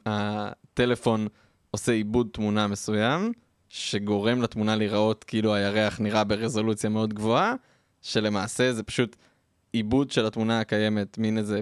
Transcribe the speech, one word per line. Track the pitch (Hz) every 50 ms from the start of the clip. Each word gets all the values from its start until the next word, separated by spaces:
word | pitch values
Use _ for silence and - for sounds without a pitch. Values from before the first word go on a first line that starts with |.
| -
הטלפון | 113 107 104 104 104 104 104 104 104 - - _ - _ - 123 123 123 117 - 120 113 107 107 104 - _ _ _ _ _ _ _
עושה | - 104 - - 117
עיבוד | 110 107 104 110 123 120 107 -
תמונה | - 107 104 104 107 107
מסוים, | 101 101 98 - - 107 104 107 117 143 170 196 226 240 - _ _ _ _ _ _
שגורם | - - - - - 104 104 104 104 101 101 113 120 127 120
לתמונה | 113 - 113 107 107 110
להיראות | 107 107 101 107 104 107 110 110 - -
כאילו | - - 110 107 110 104
הירח | 101 98 101 101 107 107 104 - -
נראה | 110 104 104 110 107
ברזולוציה | 101 107 104 113 113 - 110 107 110 110 104 - 107
מאוד | 107 110 110 107 107
גבוהה, | 104 107 110 117 139 185 220 247 262 - _ _ _ _ _ _ _ -
שלמעשה | - - 110 107 107 104 101 95 107 - - 123 127 123
זה | 110 107
פשוט | - - - 123 110 - _ _ _ _ _ _ _ _ _ _ _ -
עיבוד | 113 107 104 120 135 143 127
של | - 135 110
התמונה | 110 107 117 110 110 113 113
הקיימת, | 110 - - 107 107 107 107 107 101 98 - -
מין | 110 110 110 110
איזה | 104 104 107 101